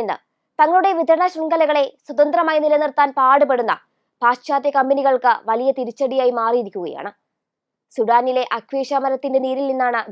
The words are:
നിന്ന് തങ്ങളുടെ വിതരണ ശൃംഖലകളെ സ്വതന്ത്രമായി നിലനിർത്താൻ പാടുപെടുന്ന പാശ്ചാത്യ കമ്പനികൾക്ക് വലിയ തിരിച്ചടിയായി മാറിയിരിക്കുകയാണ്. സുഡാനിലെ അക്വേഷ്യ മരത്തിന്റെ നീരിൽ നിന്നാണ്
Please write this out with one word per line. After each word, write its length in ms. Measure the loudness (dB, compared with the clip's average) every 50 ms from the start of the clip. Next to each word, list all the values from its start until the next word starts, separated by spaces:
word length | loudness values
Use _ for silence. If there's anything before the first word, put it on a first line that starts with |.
നിന്ന് 180 | -4 -4 -6 -8 _ _ _ _ _ _ _ 0
തങ്ങളുടെ 320 | 2 2 4 2 2 2 0 0
വിതരണ 240 | 0 0 2 2 0 -2 -4
ശൃംഖലകളെ 520 | -6 -4 -2 0 0 0 0 0 0 -2 -2 -6 _ _
സ്വതന്ത്രമായി 540 | -6 -2 0 0 2 2 0 0 0 0 0 2
നിലനിർത്താൻ 440 | 2 2 0 0 0 0 0 0 0 0 2
പാടുപെടുന്ന 560 | 2 4 4 6 6 4 4 4 0 -2 -4 -4 _ _ _ _ _ _ _ _
പാശ്ചാത്യ 480 | 0 0 0 0 -2 -4 -4 -2 -2 0 0
കമ്പനികൾക്ക് 560 | 0 2 2 0 2 2 2 2 2 2 0 0 0 -2 -4
വലിയ 200 | -2 0 0 -2 -2 -2
തിരിച്ചടിയായി 520 | -6 -8 -6 -4 -4 -2 -2 0 0 0 0 0
മാറിയിരിക്കുകയാണ്. 680 | 0 0 0 -2 -2 -4 -8 -10 -10 -10 -10 -12 -14 -14 -16 _ _ _ _ _ _ _ _ _ _ _ _ _ _ _ _
സുഡാനിലെ 460 | -4 0 2 2 4 2 2 0 -2 -2 -2 -4
അക്വേഷ്യ 420 | -8 -6 _ -6 -6 -4 -4 -4 -2 -2
മരത്തിന്റെ 360 | -2 -4 -4 -4 -2 -2 -2 -2
നീരിൽ 220 | -2 -4 -4 -4 -4
നിന്നാണ് 300 | -2 -2 -2 -2 -2 -4 -6 -6